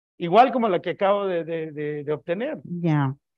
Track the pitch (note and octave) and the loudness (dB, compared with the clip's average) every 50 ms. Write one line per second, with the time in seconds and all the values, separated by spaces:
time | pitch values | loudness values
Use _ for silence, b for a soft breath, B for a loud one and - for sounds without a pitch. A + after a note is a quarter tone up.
0 | _ _ _ - F3 E3+ F3 A3 B3+ C4+ A3 B3+ A3+ F3 F3 E3 - F3 D3+ - | _ _ _ -8 -2 4 6 6 6 6 4 2 0 0 0 0 -2 -4 -4 0
1 | G3 F#3+ G3+ G3+ G3+ F#3+ F3+ E3+ D#3+ D#3+ E3 E3 D#3+ D#3 D3 D3+ D3+ D3 D3+ D3 | 2 2 2 2 0 -2 -2 -2 -4 -4 -6 -6 -6 -8 -8 -6 -6 -6 -6 -6
2 | C#3+ C#3 D3+ C#3+ - - E3+ G3+ B3 D4+ D4 E3+ - - F3 F3 E3+ E3 D3+ D3 | -4 -4 -6 -4 -4 -6 -4 -4 -4 -6 -8 -10 -10 -10 -6 -2 0 2 2 2
3 | C#3 C3+ C3+ - _ _ _ | 2 0 -2 -6 _ _ _